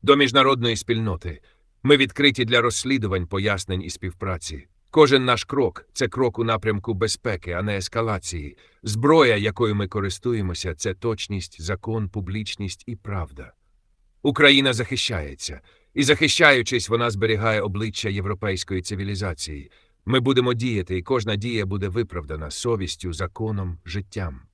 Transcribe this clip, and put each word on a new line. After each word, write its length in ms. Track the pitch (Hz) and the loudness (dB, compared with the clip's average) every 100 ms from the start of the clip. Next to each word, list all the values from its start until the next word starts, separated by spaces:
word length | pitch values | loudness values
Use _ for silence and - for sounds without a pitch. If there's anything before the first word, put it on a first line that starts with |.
До 140 | - 143 | 6 6
міжнародної 600 | 135 135 135 135 117 113 | 6 6 4 4 0 -2
спільноти. 640 | - 113 110 85 87 78 _ _ _ _ 131 | -2 -2 -2 -4 -8 -12 _ _ _ _ 4
Ми 100 | 147 | 4
відкриті 480 | 135 - 143 131 | 4 2 2 2
для 160 | 113 120 | 2 2
розслідувань, 640 | 117 - 127 135 104 95 87 | 2 -2 -2 -2 0 -4 -4
пояснень 560 | 98 101 98 - 92 | -2 -2 -2 -4 -6
і 80 | 85 | -6
співпраці. 760 | - 92 85 101 90 - 71 - _ _ | -8 -10 -8 -8 -8 -8 -12 -16 _ _
Кожен 340 | - 151 135 | 6 8 6
наш 200 | 127 117 | 4 0
крок — 420 | - 143 131 - _ | 0 -2 -2 -2 _
це 160 | - 127 | -4 -4
крок 300 | 127 127 113 | 0 -2 0
у 60 | |
напрямку 500 | 113 110 110 104 107 | -2 0 0 -2 -4
безпеки, 580 | 98 110 - 120 95 92 | -2 -2 -2 -4 -6 -6
а 100 | 87 | -4
не 140 | 101 101 | -2 -4
ескалації. 800 | 90 117 113 98 - 85 71 - _ _ | -4 -4 -2 -4 -6 -10 -10 -16 _ _
Зброя, 540 | 113 107 139 160 131 104 | -6 0 6 8 6 4
якою 380 | 104 101 113 | 0 0 0
ми 140 | 101 98 | 0 -2
користуємося, — 880 | 107 98 - 123 117 92 85 92 78 | -2 -4 -4 -4 -2 -2 -4 -6 -4
це 180 | - | -6
точність, 680 | 92 117 110 - 98 - - | -4 -4 -4 -4 -6 -8 -10
закон, 460 | 80 95 - 113 101 | -8 -6 -4 -4 -4
публічність 760 | 107 90 104 107 - 101 - - | -6 -6 -6 -6 -6 -8 -8 -12
і 100 | 113 | -12
правда. 560 | - 101 85 67 - _ _ _ _ _ _ _ | -8 -6 -6 -10 -18 _ _ _ _ _ _ _
Україна 500 | 147 - 139 139 135 | -2 6 8 8 4
захищається. 880 | 117 120 127 - 101 71 69 - 73 _ _ _ | 0 -2 -4 -2 -4 -6 -10 -12 -12 _ _ _
І 80 | - | -2
захищаючись, 840 | 139 151 156 - 156 135 110 120 - | 2 4 4 6 6 6 2 -2 0
вона 220 | 117 120 | 0 0
зберігає 500 | 101 110 110 110 107 | 0 0 2 2 0
обличчя 480 | 101 95 110 98 107 | -2 -4 -6 -4 -4
європейської 760 | 98 95 98 104 95 - 95 | -4 -4 -4 -4 -4 -4 -6
цивілізації. 880 | 87 98 98 98 98 82 - 73 69 _ _ _ | -4 -6 -6 -4 -6 -6 -10 -12 -14 _ _ _
Ми 160 | - 131 | 0 0
будемо 340 | 127 127 123 | 4 2 2
діяти, 440 | 117 123 107 90 92 | 0 0 -2 -2 -6
і 40 | |
кожна 340 | 85 131 107 104 | -2 -2 0 -4
дія 300 | 117 113 98 | -2 -4 -4
буде 220 | 101 98 | -4 -4
виправдана 640 | 98 113 90 73 78 76 | -4 -4 -8 -8 -10 -8
совістю, 640 | - 120 113 90 - 90 | -6 -4 -2 -4 -8 -10
законом, 680 | 80 90 - 110 101 92 82 | -8 -10 -6 -6 -4 -6 -8
життям. 560 | - 98 95 - 87 65 _ | -10 -10 -8 -8 -8 -10 _